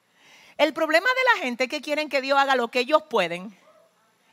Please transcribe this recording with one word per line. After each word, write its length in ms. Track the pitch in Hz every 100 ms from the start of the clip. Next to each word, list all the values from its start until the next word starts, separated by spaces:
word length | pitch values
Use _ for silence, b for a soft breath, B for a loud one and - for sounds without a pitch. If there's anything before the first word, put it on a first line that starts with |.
| _ b b b b -
El 160 | 302
problema 340 | 320 311 320 453
de 260 | 508 508 415
la 100 | 269
gente 200 | 240 254
es 40 |
que 120 | 302
quieren 260 | 285 294 302
que 140 | 277
Dios 180 | 262 277
haga 160 | 277 262
lo 140 | 233
que 100 | 247
ellos 240 | 254 302 311
pueden 480 | 220 170 175 202 - _ _ _ _ _ _ _